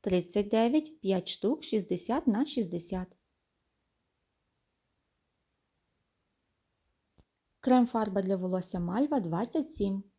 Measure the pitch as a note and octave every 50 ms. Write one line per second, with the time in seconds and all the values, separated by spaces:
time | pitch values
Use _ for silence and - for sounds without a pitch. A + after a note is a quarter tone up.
0 | - G#3+ F#3 F3+ F3 - - G#3 G3+ G3+ A3 A3 A3+ A#3 C4 D#4 D4+ - - -
1 | - F#3+ F#3+ F3+ F3+ - - - - G3+ C#4+ D#4 - - - G#3+ F#3 - G#3 F3
2 | - - A#3 C#4 C4 - G3+ G#3 C#4+ D#4 - C4 G#3+ E3 E3+ D3+ E3 - F#3+ F#3
3 | F3+ - _ _ _ _ _ _ _ _ _ _ _ _ _ _ _ _ _ _
4 | _ _ _ _ _ _ _ _ _ _ _ _ _ _ _ _ _ _ _ _
5 | _ _ _ _ _ _ _ _ _ _ _ _ _ _ _ _ _ _ _ _
6 | _ _ _ _ _ _ _ _ _ _ _ _ _ _ _ _ _ _ _ _
7 | _ _ _ _ _ _ _ _ _ _ _ _ - C4 B3+ B3+ A#3+ A#3+ - A#3
8 | A3 G#3+ F#3 G3 F#3+ F#3 G3 F#3 F3+ F3+ F#3 F#3 F3+ - - F3+ F3 F3 F3+ A3
9 | C#4+ D4 D4+ C4+ F#3 E3 E3 E3 A3+ B3 - E4 D4 - - - G3+ G3 G3 G3
10 | - - _